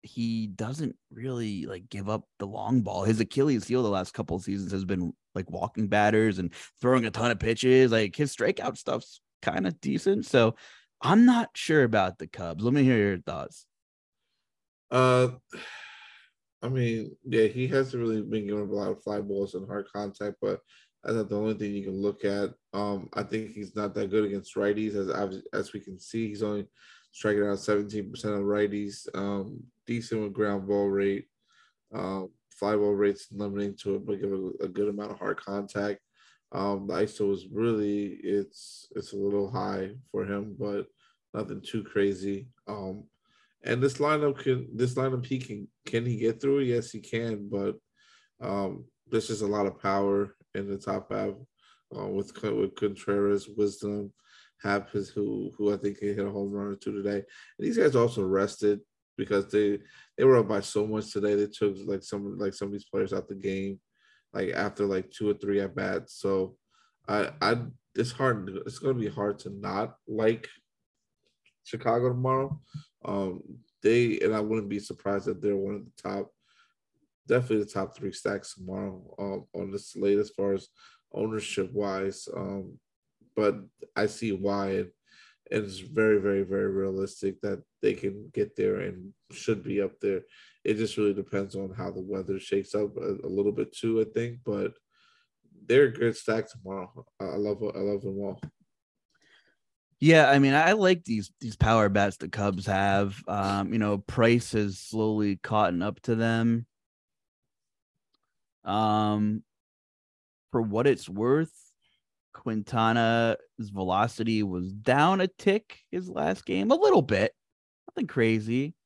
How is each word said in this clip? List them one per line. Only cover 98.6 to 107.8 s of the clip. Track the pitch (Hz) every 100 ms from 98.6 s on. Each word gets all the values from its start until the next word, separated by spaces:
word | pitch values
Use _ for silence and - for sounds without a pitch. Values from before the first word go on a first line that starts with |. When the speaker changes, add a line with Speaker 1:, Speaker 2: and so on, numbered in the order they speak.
| _ _ _ _ _ _ _ _ _ _ _ _ _ _
Speaker 1:
Yeah, | 143 160 139
I | 139
mean, | 139
I | 143 165
like | 214 190 180
these, | - 110 98 _
these | 120 104
power | 110 113 104
bats | 101 101 -
the | 78
Cubs | - 101 92 95
have. | 95 98 98 101 98 -
Um, | 101 98 101 95
you | 113
know, | 104 101
Price | - - 117 120 -
has | 113 104 95
slowly | - 110 110 107 104 98
caught | - 107 101 90
up | 98 -
to | - 113
them. | 113 113 117 117 117 _ _ _ _ _ _ _ _ _ _ _